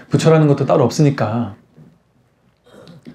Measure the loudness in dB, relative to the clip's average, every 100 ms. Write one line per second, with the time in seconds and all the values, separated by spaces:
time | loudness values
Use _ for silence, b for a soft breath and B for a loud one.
0 | B -2 2 2 2 0 0 0 0 2
1 | 0 0 -4 -4 -8 -12 _ _ -20 _
2 | _ _ _ _ _ _ _ -20 -20 -20
3 | -20